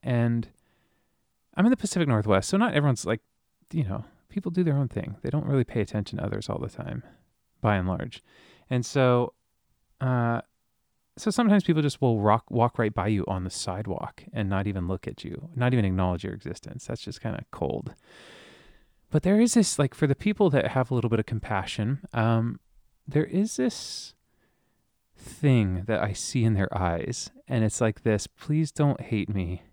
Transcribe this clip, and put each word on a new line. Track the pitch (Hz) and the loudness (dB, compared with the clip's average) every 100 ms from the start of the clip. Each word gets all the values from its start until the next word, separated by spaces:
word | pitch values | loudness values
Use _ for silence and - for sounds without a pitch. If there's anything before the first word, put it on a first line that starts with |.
and | 123 120 117 117 113 _ _ _ _ _ _ _ _ _ _ | 0 0 2 0 -4 _ _ _ _ _ _ _ _ _ _
I'm | - 208 | 2 2
in | |
the | 262 | 4
Pacific | 208 - 156 | 0 0 2
Northwest, | 113 104 95 - | 2 4 2 4
so | 190 | 2
not | 226 | 2
everyone's | 147 143 123 92 | 4 2 2 0
like, | 113 _ _ _ _ _ | -4 _ _ _ _ _
you | 165 | -4
know, | 110 95 113 _ _ | -2 -4 -8 _ _
people | - 185 | -8 -4
do | 170 | 0
their | 170 143 | 0 2
own | 131 | 0
thing. | - - 98 | -4 -8 -8
They | - | -4
don't | 151 | -4
really | - 139 | 0 0
pay | 120 120 | 0 -2
attention | 101 107 98 - | -2 -4 -4 -6
to | |
others | 101 - - | -4 -6 -6
all | - | -6
the | - | -6
time, | - - 60 - _ _ _ _ _ | -8 -10 -10 -12 _ _ _ _ _
by | 110 101 | 0 2
and | 92 | 0
large. | 92 - - _ _ - _ _ | -4 -6 -12 _ _ -20 _ _
And | 127 117 | -4 -2
so, | 143 127 123 120 _ _ _ _ _ _ _ | 2 4 4 0 _ _ _ _ _ _ _
uh, | 131 127 117 117 - _ _ _ _ _ _ - | -2 0 0 -2 -6 _ _ _ _ _ _ -6
so | - | -2
sometimes | 202 233 202 | 2 4 4
people | - 156 | 4 2
just | 147 - | 2 2
will | 131 113 | 2 2
rock, | 104 110 - | 4 2 2
walk | 113 117 - | 0 0 2
right | 110 | -2
by | 104 95 | 0 0
you | 107 - | 0 0
on | 92 | -4
the | 90 | -4
sidewalk | - - 92 107 95 - - - | -6 -6 -6 -6 -6 -8 -14 -12
and | 117 101 | -4 -2
not | 95 101 | 0 0
even | 98 87 | -2 -2
look | 95 - | -4 -6
at | - | -10
you, | - - 160 - | -12 -12 -10 -2
not | 123 | 2
even | 127 | 2
acknowledge | 101 92 90 87 | 2 2 0 0
your | - | -4
existence. | - - - - 135 - | -8 -10 -12 -12 -16 -10
That's | 123 | -8
just | - 127 | -8 -10
kinda | 113 98 - | -8 -8 -10
cold. | - 69 - - - _ - - - - - - - _ _ _ | -6 -4 -4 -8 -14 _ -20 -20 -20 -20 -20 -20 -20 _ _ _
But | 156 | -2
there | 180 208 | 2 4
is | 233 | 6
this, | 233 196 - | 4 4 2
like, | 139 | 0
for | - 139 | 2 0
the | |
people | 139 208 208 190 | 2 0 2 4
that | 135 - | 4 2
have | 135 123 | 0 0
a | |
little | 123 117 | 0 2
bit | 110 | 0
of | 107 | 0
compassion, | 110 - 101 92 - 107 139 - | -4 -2 -4 -2 -4 -2 -4 -4
um, | - 113 113 117 - _ _ _ _ - | 0 2 2 0 -6 _ _ _ _ -4
there | 147 156 | -2 0
is | 185 220 - | 0 -2 0
this | 254 - - - - _ _ _ _ _ _ _ _ _ _ _ | -2 -2 -12 -14 -14 _ _ _ _ _ _ _ _ _ _ _
thing | - - 151 123 101 90 98 | -20 -2 4 4 4 0 -2
that | 110 | -2
I | 104 | 0
see | 101 - 131 | -4 -4 0
in | 113 | 2
their | 104 95 | 2 0
eyes, | - 90 85 - 123 - - - | 0 0 0 -4 -8 -10 -16 -4
and | 120 | 0
it's | 110 - | 0 2
like | 113 104 | 0 0
this, | - 104 - | 0 0 -2
"Please | _ - 151 156 | _ -2 0 0
don't | - 147 - | 2 0 2
hate | - 110 95 | -2 -2 -2
me | 101 87 87 - | -2 -2 -6 -12